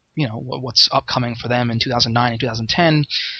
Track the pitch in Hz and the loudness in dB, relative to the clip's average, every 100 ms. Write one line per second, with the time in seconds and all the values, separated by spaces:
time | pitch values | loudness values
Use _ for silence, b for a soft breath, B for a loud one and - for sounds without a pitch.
0 | _ - 139 110 131 131 127 - - 135 | _ -4 -4 -4 -8 -8 -2 2 2 2
1 | - 131 120 117 117 123 120 117 131 120 | 0 -2 -2 -4 -2 0 0 0 0 0
2 | 120 117 123 117 123 117 113 - 165 151 | 2 2 2 0 -4 -4 -2 2 4 4
3 | 147 B B B | 2 B B B